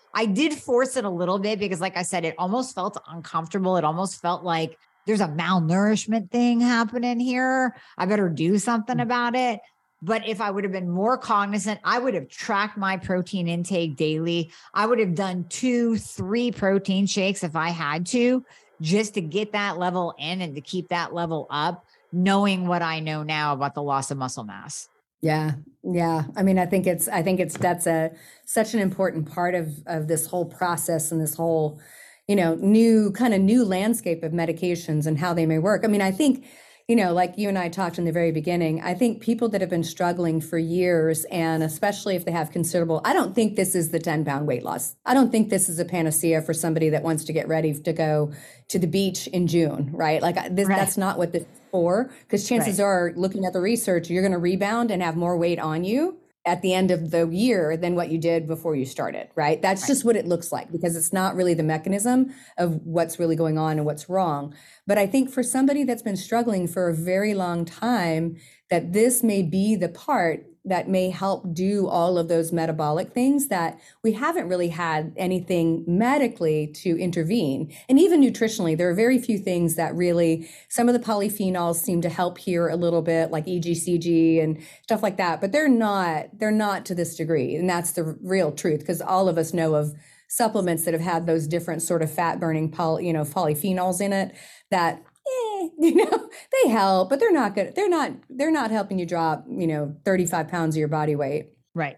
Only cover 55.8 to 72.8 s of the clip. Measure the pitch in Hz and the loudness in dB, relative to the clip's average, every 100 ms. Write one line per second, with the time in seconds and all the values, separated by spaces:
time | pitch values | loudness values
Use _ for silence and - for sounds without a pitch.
55.8 | 180 254 349 349 _ _ 170 180 190 185 | 0 0 -2 -4 _ _ -2 0 2 2
56.8 | 185 175 160 165 165 175 254 202 151 160 | 2 2 0 0 0 2 2 2 0 0
57.8 | 175 175 170 160 165 165 156 160 165 143 | 0 -2 -2 0 0 0 -2 -4 -2 -2
58.8 | 131 - 107 - - 160 147 156 190 190 | -4 -4 -6 -6 -8 -2 0 2 0 0
59.8 | 285 269 233 214 175 170 - 139 - 165 | 0 2 2 0 0 -2 -2 -8 -6 -4
60.8 | 175 165 160 190 190 185 180 165 156 156 | -2 -2 -2 0 0 0 2 2 2 0
61.8 | 190 196 233 254 262 - - - 175 156 | -2 -2 2 2 2 -2 -12 -2 -2 -2
62.8 | 170 165 165 175 165 160 160 156 156 151 | -2 0 0 0 0 2 2 2 0 0
63.8 | 151 151 - 185 175 143 143 - - - | -2 -4 -4 0 0 -2 -6 -14 -20 -12
64.8 | - 208 196 269 262 262 247 262 269 285 | 0 2 4 2 0 -2 -2 2 4 4
65.8 | 254 233 220 190 - 226 233 190 170 185 | 0 -2 -4 -6 -2 0 0 0 -2 0
66.8 | 175 160 175 185 214 196 180 170 170 - | 0 0 0 0 0 0 -2 -2 -4 -4
67.8 | 226 240 170 160 165 165 - - _ 175 | -2 0 2 0 -2 -6 -16 -20 _ -2
68.8 | 170 202 240 247 226 196 165 190 208 208 | 0 2 4 4 2 2 2 2 2 2
69.8 | 170 - - 247 170 - - - 190 175 | 0 -4 -2 0 2 -2 -8 -16 -4 -2
70.8 | - 190 185 185 196 185 180 165 190 202 | 0 0 0 -2 -2 -2 -4 -2 0 2
71.8 | 185 175 170 180 165 165 165 170 165 156 | 2 2 2 2 2 0 2 0 0 0